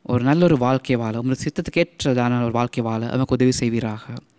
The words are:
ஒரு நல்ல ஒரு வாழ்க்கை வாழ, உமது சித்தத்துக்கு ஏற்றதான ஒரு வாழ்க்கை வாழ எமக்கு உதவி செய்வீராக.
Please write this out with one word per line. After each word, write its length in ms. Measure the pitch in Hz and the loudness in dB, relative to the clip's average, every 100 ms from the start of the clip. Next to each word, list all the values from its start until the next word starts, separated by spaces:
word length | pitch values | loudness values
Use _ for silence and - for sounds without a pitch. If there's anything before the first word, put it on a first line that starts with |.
ஒரு 220 | - 120 | -2 0
நல்ல 200 | 127 160 | 2 4
ஒரு 140 | 175 143 | 4 4
வாழ்க்கை 380 | 123 131 - | 2 0 0
வாழ, 240 | 123 113 113 | -2 -2 -4
உமது 240 | 127 131 | -2 -2
சித்தத்துக்கு 400 | 156 - 165 165 | -4 -6 -4 -2
ஏற்றதான 600 | 170 - 147 123 120 123 | -2 -2 -2 0 2 0
ஒரு 80 | 117 | 0
வாழ்க்கை 320 | 117 120 - | 0 -2 -2
வாழ 260 | 113 113 120 | -4 -4 -2
எமக்கு 240 | 127 131 | -2 0
உதவி 180 | 127 127 | 2 2
செய்வீராக. 640 | 123 120 117 110 107 - 120 _ | 2 -2 -2 -4 -8 -12 -16 _